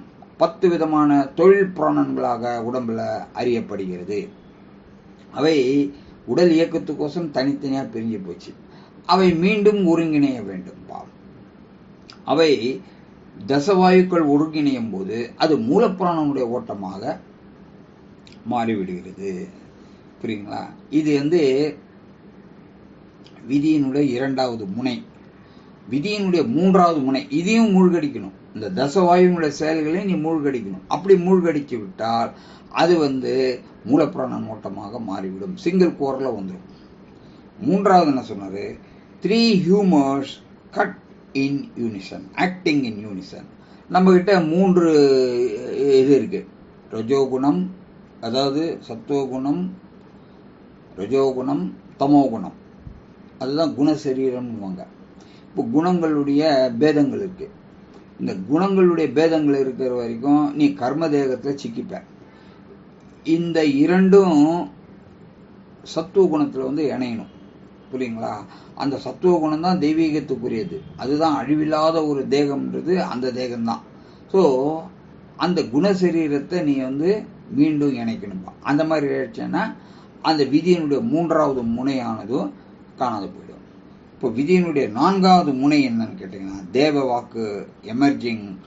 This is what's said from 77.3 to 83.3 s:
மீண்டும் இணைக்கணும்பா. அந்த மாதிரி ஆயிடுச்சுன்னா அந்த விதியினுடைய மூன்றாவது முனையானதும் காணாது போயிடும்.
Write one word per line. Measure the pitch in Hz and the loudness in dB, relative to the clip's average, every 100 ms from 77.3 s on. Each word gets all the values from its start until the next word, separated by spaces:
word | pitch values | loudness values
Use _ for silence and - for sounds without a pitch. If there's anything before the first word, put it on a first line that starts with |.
| - - | -18 -4
மீண்டும் | 131 156 151 143 120 | 0 2 2 0 -2
இணைக்கணும்பா. | 113 98 101 92 92 - | -4 -6 -8 -12 -14 -8
அந்த | 123 147 | -2 0
மாதிரி | 160 156 143 | 2 0 0
ஆயிடுச்சுன்னா | 135 120 120 120 151 220 - - - - - | -2 -6 -8 -6 -4 -4 -8 -20 -20 -20 -6
அந்த | 151 156 | -2 0
விதியினுடைய | 131 147 170 170 151 135 | 2 2 2 2 2 -2
மூன்றாவது | 113 151 170 160 147 131 | 0 0 0 2 0 0
முனையானதும் | 117 117 135 131 113 113 101 139 285 - - - - - | -2 -2 -2 -4 -4 -8 -6 -6 -6 -10 -20 -20 -18 -8
காணாது | 123 110 | -6 -6
போயிடும். | 92 | -10